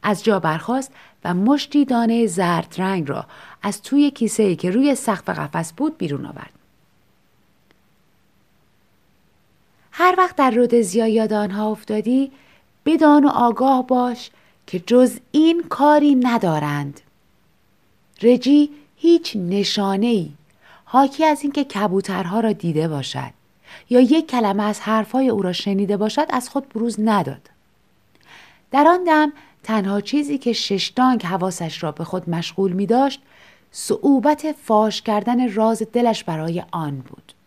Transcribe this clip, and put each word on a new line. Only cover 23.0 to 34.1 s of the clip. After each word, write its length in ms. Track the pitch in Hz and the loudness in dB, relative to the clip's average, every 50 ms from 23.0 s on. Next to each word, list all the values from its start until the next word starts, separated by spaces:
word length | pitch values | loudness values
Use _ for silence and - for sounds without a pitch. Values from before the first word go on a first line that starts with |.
| 131 - - 131 131 - - _ _ _ _ _ _ - - - - _ | -8 -8 -8 -10 -10 -10 -14 _ _ _ _ _ _ -20 -20 -20 -8 _
یا 100 | 240 247 | 4 4
یک 280 | 262 226 294 320 320 320 | 6 6 4 2 2 0
کلمه 360 | - 247 226 202 196 202 208 | -2 -2 0 0 0 0 -2
از 160 | 208 214 - | -2 -4 -6
حرفهای 500 | - 208 220 220 214 - - 254 269 262 | -4 -2 -2 -2 -2 -2 -2 0 0 0
او 120 | 233 202 | 0 0
را 120 | 190 180 180 | -2 -2 -4
شنیده 440 | - - 202 196 190 202 185 208 196 | -4 -4 -4 -2 -2 0 -2 -2 -2
باشد، 280 | 208 220 214 - 311 311 | -2 -2 -2 -2 -4 -2
از 200 | - 254 240 - | -2 -6 -6 -4
خود 200 | - 285 277 - | -8 -8 -8 -6
بروز 300 | - 220 220 240 214 196 | -8 -6 -4 -4 -4 -2
نداد. 500 | 214 220 214 202 170 139 131 - _ _ _ _ _ _ _ _ _ _ _ _ _ _ _ _ _ _ - - - _ _ _ _ _ | 0 0 2 0 0 -2 -8 -14 _ _ _ _ _ _ _ _ _ _ _ _ _ _ _ _ _ _ -20 -20 -20 _ _ _ _ _
در 160 | - 269 294 311 | 0 4 4 4
آن 160 | 349 359 370 | 4 4 2
دم 300 | 349 311 302 302 302 294 - - _ _ _ _ | 2 4 4 4 2 0 -6 -20 _ _ _ _
تنها 380 | - 220 220 190 196 202 202 | -4 -2 -2 -2 -2 -4 -4
چیزی 360 | 202 - - 294 294 285 294 269 | -4 -2 -2 -2 -2 -2 -4 -4
که 160 | - 240 226 | -2 -2 -4
ششتانگ 680 | - - - 202 190 175 - _ - 254 254 254 226 - | -2 -2 -4 -4 -4 -4 -4 _ 2 2 2 2 2 -2
حواسش 600 | 175 180 185 175 190 175 - 180 160 156 - - | -4 -4 -2 -4 -4 -4 -6 -8 -8 -8 -8 -8
را 80 | 160 | -8
به 120 | 147 - 170 | -8 -8 -10
خود 260 | - - 185 175 - | -8 -8 -8 -6 -4
مشغول 420 | 165 165 170 - - - 196 190 | -6 -4 -6 -6 -4 -2 -2 -2
می‌داشت، 500 | 175 185 202 180 220 247 269 277 269 - _ _ _ _ - - _ _ _ _ | 0 -2 -2 0 2 2 2 0 -2 -6 _ _ _ _ -20 -20 _ _ _ _
صعوبت 800 | _ - - - 214 - - 285 | _ -14 -6 -4 -4 -2 2 2